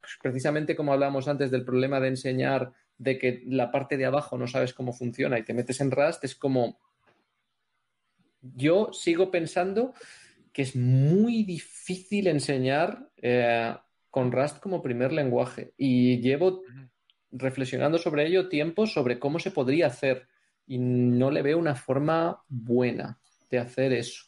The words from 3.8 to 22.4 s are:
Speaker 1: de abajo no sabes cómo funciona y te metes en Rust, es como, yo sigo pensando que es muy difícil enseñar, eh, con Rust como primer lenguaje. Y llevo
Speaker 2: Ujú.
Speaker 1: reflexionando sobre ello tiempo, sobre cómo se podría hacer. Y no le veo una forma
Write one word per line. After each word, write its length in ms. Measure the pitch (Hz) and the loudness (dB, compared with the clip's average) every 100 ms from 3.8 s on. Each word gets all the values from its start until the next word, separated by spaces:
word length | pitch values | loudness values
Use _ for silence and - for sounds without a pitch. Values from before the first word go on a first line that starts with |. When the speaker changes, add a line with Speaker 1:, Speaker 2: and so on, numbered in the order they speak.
| 131 143 | -2 -2
Speaker 1:
de 80 | 131 | 0
abajo 320 | 139 147 127 | 0 -2 -8
no 80 | 123 | -4
sabes 280 | 131 127 | -2 -2
cómo 200 | - 127 | -4 -8
funciona 460 | 123 120 120 143 120 | -6 -8 -2 0 0
y 40 | |
te 100 | 110 117 | -2 -4
metes 240 | 120 127 | -4 -2
en 80 | 139 | 0
Rust, 320 | 131 147 165 131 | 2 0 0 -10
es 100 | - | -4
como, 440 | 139 131 120 - _ _ _ _ _ _ _ _ _ _ _ _ _ _ _ _ | 0 0 0 -4 _ _ _ _ _ _ _ _ _ _ _ _ _ _ _ _
yo 480 | 131 127 143 185 214 | -20 -2 2 2 2
sigo 380 | - - 170 185 | -2 -2 2 2
pensando 600 | 180 165 - 185 196 254 - - - - _ _ - | 0 -2 -2 -2 -2 -4 -6 -20 -20 -20 _ _ -4
que 60 | |
es 120 | 135 131 | -4 0
muy 680 | 123 131 139 185 226 226 | 2 4 4 4 4 2
difícil 840 | 202 165 - - - 185 - 202 190 | -2 -4 -10 -20 -10 -10 -4 0 2
enseñar, 840 | 151 - 135 127 139 180 247 - _ | 0 0 0 0 0 0 -4 -18 _
eh, 540 | 123 123 120 117 113 113 _ _ _ | 0 2 2 2 -2 -6 _ _ _
con 220 | 135 123 | -2 0
Rust 260 | 123 147 - | 0 -2 -4
como 240 | 202 180 | -6 -6
primer 320 | - 120 131 | -4 -2 0
lenguaje. 640 | 156 135 123 127 - - - | 0 0 0 0 -6 -16 -2
Y 420 | 135 123 123 123 | 2 4 4 4
llevo 420 | 120 139 185 185 | 2 4 2 0
Speaker 2:
Ujú. 280 | - 131 131 _ _ _ _ | -12 -20 -20 _ _ _ _
Speaker 1:
reflexionando 680 | 127 131 131 131 127 135 165 | -6 -4 -4 -4 0 0 2
sobre 260 | 165 147 151 | 0 0 2
ello 240 | 185 185 | 2 2
tiempo, 380 | 147 160 165 220 | 0 0 0 0
sobre 320 | 160 123 123 | 0 0 0
cómo 180 | 139 160 | -2 -2
se 140 | 156 | -4
podría 340 | - 127 147 151 | -2 0 2 2
hacer. 420 | 131 139 127 - _ _ _ _ | 0 -2 -2 -6 _ _ _ _
Y 140 | 127 | -2
no 500 | 123 123 123 123 131 | 0 2 4 4 2
le 140 | 156 | 2
veo 160 | 143 165 | 2 2
una 160 | 165 135 | 0 -4
forma 680 | - 135 147 165 165 - | -2 -2 2 0 0 -4